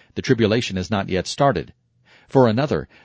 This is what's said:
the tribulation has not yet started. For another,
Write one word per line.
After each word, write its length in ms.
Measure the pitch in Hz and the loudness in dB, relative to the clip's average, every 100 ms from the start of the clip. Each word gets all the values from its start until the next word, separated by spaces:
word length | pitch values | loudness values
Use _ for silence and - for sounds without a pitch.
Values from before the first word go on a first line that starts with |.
| _ | _
the 80 | - | -6
tribulation 540 | - 123 107 117 - 95 | 0 2 2 0 -2 -6
has 120 | 90 | -4
not 200 | 104 87 | -4 -2
yet 180 | 90 - | -4 -4
started. 460 | - 143 92 62 _ _ _ _ _ _ | 0 0 0 -6 _ _ _ _ _ _
For 180 | 135 120 | 4 4
another, 420 | 110 143 90 - _ | 2 -2 -4 -6 _